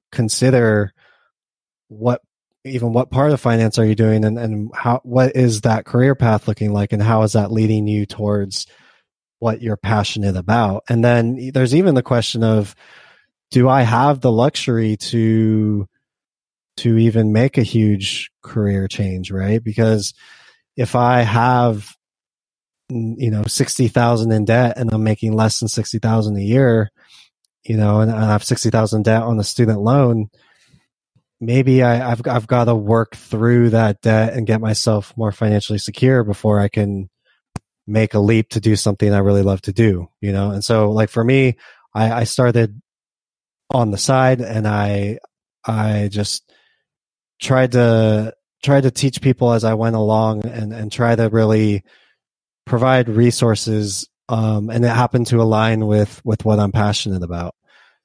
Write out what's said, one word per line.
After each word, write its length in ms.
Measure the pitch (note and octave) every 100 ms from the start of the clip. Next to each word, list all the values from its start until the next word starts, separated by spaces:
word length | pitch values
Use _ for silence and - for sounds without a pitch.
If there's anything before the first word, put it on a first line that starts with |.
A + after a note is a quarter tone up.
| _
consider 800 | - A2 - B2+ B2+ A2+ G#2+ G2 - _ _ _ _ _ _ _ _ _
what, 320 | G#2+ A#2+ - - _ _ _
even 280 | C3 C3 A#2
what 180 | A#2 C3
part 220 | C3 D3
of 80 | C#3+
finance 380 | B2 A2+ A2 -
are 80 | A2
you 80 |
doing 300 | G#2+ A2 A2
and, 140 | G#2+ A#2
and 320 | A#2 G#2+ G#2+
how, 260 | - A#2+ B2
what 320 | B2 B2 B2+
is 280 | B2+ B2+ G#2+
that 240 | A#2 A2 -
career 280 | B2 C3
path 320 | C3+ A#2 A2 -
looking 260 | G#2 G#2+
like 200 | G#2 G2+
and 100 | G#2+
how 200 | G#2+ A2+
is 100 | A2
that 180 | A2 G#2
leading 360 | A2 A2 G#2+ G#2
you 180 | G#2
towards 640 | G#2 - G#2 G#2 G2 - - _ _ _ _ _ _ _
what 240 | A#2 A2
you're 160 | A#2 G#2
passionate 580 | G2 A2 G#2 A2 G2 F#2
about? 480 | F2+ A#2 G#2+ G2 -
And 120 | A#2
then 480 | A#2+ A#2+ A#2 B2+ C3
there's 200 | C3 B2+
even 200 | C#3+ F#3+
the 80 | C3
question 420 | - A#2+ A2 A2+
of, 300 | A2+ A2 G2+ - _ - - _ _ _ _
do 160 | B2+ B2+
I 140 | C3+
have 400 | A#2 A#2 C#3 C#3
the 100 | B2+
luxury 680 | A2+ C3+ - - A#2 A2 G#2+
to, 920 | - A#2 A2 A2 A2 G#2+ G#2+ G#2 G2 _ _ _ _ _ _ _ _ -
to 220 | A#2+ A2+
even 340 | A#2 A2+ G#2+
make 260 | G#2+ C3 -
a 40 |
huge 680 | A2 A#2 G#2+ G#2 G2 - - _
career 440 | - A#2 G2+ G2 F#2+
change, 420 | - G2 F#2 F2+
right? 320 | F#2+ G2 A2
Because 520 | A#2 G#2 A2 A2 G2 - - - _ _ _ -
if 180 | A#2+
I 280 | B2 B2 B2
have, 760 | A2+ A#2 B2 B2 B2 G#2 - - _ _ _ _ _ _ _ _ _
n-, 260 | B2 A2+ A2+
you 120 | A#2+
know, 140 | G#2+
sixty 440 | G#2+ - C3 - A#2+
thousand 440 | - A#2+ A#2 A2+
in 120 | A2
debt 300 | G#2 A#2 A#2+ B2
and 160 | A2+
I'm 100 | A2
making 320 | A2 G#2+ A2+
less 260 | A2 A2 -
than 80 | A2
sixty 300 | - G#2+ A2
thousand 380 | A2+ A2 G#2+ G2+
a 60 |
year, 480 | G2+ B2 C3 A2+ G#2 - _ - _ _ _ _
you 120 | - A2
know, 240 | G#2 G#2+
and 100 | A2
I 160 | A2 A2
have 160 | G#2
sixty 260 | - A#2+ G#2+
thousand 340 | A2 A2 A2
debt 180 | A2 A2
on 140 | A2+ A2
the 80 |
student 360 | G2+ - A2+ G#2
loan, 500 | G#2 C#3 B2+ A2+ G#2+ - _ _ _ _ _ _ _ _ _ _
maybe 420 | A#2 B2+ C3 C3
I, 300 | B2 A#2+ B2+
I've, 140 | A#2 B2+
I've 200 | A#2+ A2
gotta 280 | B2 A#2
work 420 | A2+ G#2 A2+ A2+ -
through 540 | - A2 A#2 A#2+ A#2+
that 300 | A2+ A2 G2
debt 340 | A2+ A2 A2+
and 120 | B2 G#2+
get 140 | A2
myself 520 | A2 G#2+ - G#2 - -
more 160 | A2
financially 460 | - A2 G#2 - G#2
secure 460 | - - C3 C3
before 360 | G#2 G2 G#2+ G#2
I 80 | G2+
can 400 | - G2+ G2 G2 _ _ _ _ - - _ -
make 280 | G#2+ A2
a 60 | G#2+
leap 300 | G2+ A2+ A2
to 100 | A2+
do 160 | A2 G#2
something 360 | A2+ G2 G#2
I 60 | G2+
really 240 | G2 G2+
love 200 | G2 F#2+
to 100 | -
do, 360 | F#2+ A2+ F2+ F2 _
you 120 | G2+
know? 180 | G2 G2+
And 140 | G2+
so, 280 | - A2+ G#2
like, 180 | G#2+ G#2+
for 140 | -
me, 320 | A#2 C3+ C3 A#2+ - _ _
I, 200 | G#2+ A2 A#2
I 40 |
started 560 | A2+ - B2 A#2+ A2 G#2+ _ _ _ _ _ _ _ _ _
on 200 | C3 A2+
the 80 | G2+
side 420 | - C3 C3 B2+
and 260 | A#2 A2 G#2+
I, 500 | G#2 G2+ G2+ G2+ A2 - _ _ _
I 440 | - A2 G#2+ G#2 G#2
just 400 | G#2 G2+ - - _ _ _ _ _ _ _ _ _
tried 320 | - C3 B2+
to, 600 | B2 A#2+ A2+ A2 G#2+ A2 - _ _
tried 200 | - C#3
to 80 | C3
teach 320 | - C3+ -
people 300 | C3+ B2+ B2
as 120 | A#2
I 100 | A2+
went 220 | A2 A2+ A2+
along 480 | G#2+ A2 A2 G#2+
and, 280 | A2+ A#2+ G#2+
and 200 | A2+ G#2+
try 240 | - A#2 A#2
to 140 | A2+
really 520 | A2+ A2 A2 G#2+ G2+ - _ _ _ _ _ _ _ -
provide 420 | A#2+ C3 C3 A#2
resources. 960 | G#2+ A#2+ - A#2+ G#2+ - G#2+ G#2 F#2 - _ -
Um, 420 | A2+ A2 G#2+ G#2+
and 140 | A2+
it 40 | A#2+
happened 400 | A#2 B2 B2+ A#2
to 120 | A#2
align 460 | A2+ G#2+ A2+ A2 G#2+
with, 360 | G#2+ G#2 -
with 200 | A#2+ G#2+
what 160 | A2 G#2+
I'm 100 | G2+
passionate 500 | G#2+ G#2 G#2 G#2 F#2+
about. 320 | E2+ E2+ F2 - _ _ _ _